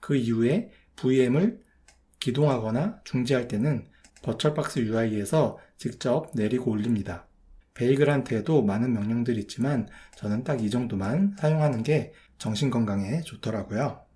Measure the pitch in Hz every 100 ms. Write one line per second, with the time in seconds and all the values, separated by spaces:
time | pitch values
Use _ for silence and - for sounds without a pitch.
0 | - 143 117 113 117 180 233 - _ -
1 | 127 131 127 135 202 233 _ _ _ _
2 | _ _ - 120 147 127 110 117 180 -
3 | - 127 123 135 120 104 131 131 - _
4 | - _ - 113 151 151 147 - 110 113
5 | 113 107 101 160 147 - - _ - -
6 | 127 127 - - 107 123 127 107 107 113
7 | 98 87 - _ _ - _ - 120 135
8 | 143 143 120 110 104 156 104 101 123 113
9 | 101 117 120 113 101 - 127 143 101 -
10 | - - 107 107 131 135 110 120 120 104
11 | 98 147 196 202 151 156 151 120 113 151
12 | - - - _ - 110 139 120 110 101
13 | 98 147 165 104 - 107 - 110 135 -
14 | -